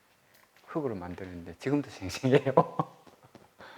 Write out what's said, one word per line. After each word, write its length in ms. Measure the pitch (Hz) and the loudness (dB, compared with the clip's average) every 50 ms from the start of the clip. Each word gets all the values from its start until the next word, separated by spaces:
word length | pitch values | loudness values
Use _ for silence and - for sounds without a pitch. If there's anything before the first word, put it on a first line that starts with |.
| _ _ _ _ _ _ _ - - _ _ _ - | _ _ _ _ _ _ _ -20 -20 _ _ _ -14
흙으로 280 | - - 165 147 131 110 | -8 -6 -4 -4 -4 -4
만드는데 640 | 95 87 90 87 - 98 92 90 87 82 85 85 - | -6 -8 -8 -10 -10 -10 -10 -12 -12 -12 -14 -14 -8
지금도 300 | - 135 143 147 135 110 | -2 0 0 0 0 -2
<laughs> 0 | |
생생해요. 640 | - - 95 90 - - - 131 123 - - 135 127 - - - - - - - - - - - - - - - - - - - _ - - - - | -8 -10 -8 -8 -4 -2 4 6 6 6 6 6 4 4 4 4 2 -6 -6 -6 -8 -20 -20 -20 -20 -20 -20 -20 -20 -20 -20 -20 _ -20 -20 -20 -20